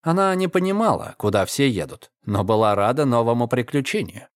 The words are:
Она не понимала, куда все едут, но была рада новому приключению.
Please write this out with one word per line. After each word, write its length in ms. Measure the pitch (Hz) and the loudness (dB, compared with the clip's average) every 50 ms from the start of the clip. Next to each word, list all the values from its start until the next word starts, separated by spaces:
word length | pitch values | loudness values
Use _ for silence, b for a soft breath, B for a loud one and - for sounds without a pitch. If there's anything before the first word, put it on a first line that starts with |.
Она 320 | _ 165 165 190 196 190 185 | _ 0 0 2 2 0 0
не 100 | 185 190 | 0 -2
понимала, 680 | 175 - 185 180 190 190 208 226 214 120 80 - - - _ | 0 0 -2 0 0 0 0 2 0 0 0 -4 -12 -10 _
куда 260 | - 104 101 101 95 | -2 0 2 2 0
все 220 | - - - 139 135 | 0 0 0 0 0
едут, 420 | 113 92 73 67 - - - _ _ _ _ | 0 -2 -6 -8 -12 -20 -20 _ _ _ _
но 200 | 107 101 98 98 | -4 -2 -2 0
была 320 | 92 110 107 110 107 101 | 2 2 2 4 2 4
рада 300 | 101 101 110 127 139 147 | 2 2 2 2 0 0
новому 420 | 135 120 120 117 117 120 120 120 117 | 2 2 2 2 2 0 0 0 0
приключению. 800 | 127 123 120 - - 143 131 - - 214 113 87 - 107 - _ _ | -2 -4 -2 -2 -4 -4 -2 -2 -4 -4 -6 -6 -12 -20 -20 _ _